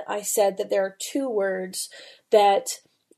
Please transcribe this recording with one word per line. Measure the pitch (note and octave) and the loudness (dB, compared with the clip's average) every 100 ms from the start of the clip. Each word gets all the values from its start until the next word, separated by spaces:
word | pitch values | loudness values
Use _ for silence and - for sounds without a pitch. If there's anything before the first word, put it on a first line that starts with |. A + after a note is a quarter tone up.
| - | -6
I | G#3 | -6
said | G3 - G3 F#3+ | -4 0 2 0
that | G3+ | -2
there | G3+ F#3+ | -2 -2
are | F#3+ | -4
two | - C#4+ C4+ | -6 -4 -2
words | G#3+ G3 F#3 F#3 F#3+ - - - - _ | -2 -2 -2 -6 -10 -12 -14 -20 -20 _
that | G#3+ G3+ G3 - - _ _ _ | 6 6 4 0 -8 _ _ _